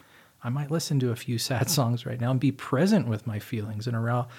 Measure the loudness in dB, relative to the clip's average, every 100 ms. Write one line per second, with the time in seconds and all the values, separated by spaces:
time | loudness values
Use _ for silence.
0 | -20 -20 -20 _ -4 -4 -2 -2 0 2
1 | 2 0 -2 -2 0 0 2 2 2 0
2 | -4 -2 0 2 2 0 0 2 4 4
3 | 2 -2 -4 -6 -4 -6 -4 -4 -4 -2
4 | 0 0 -2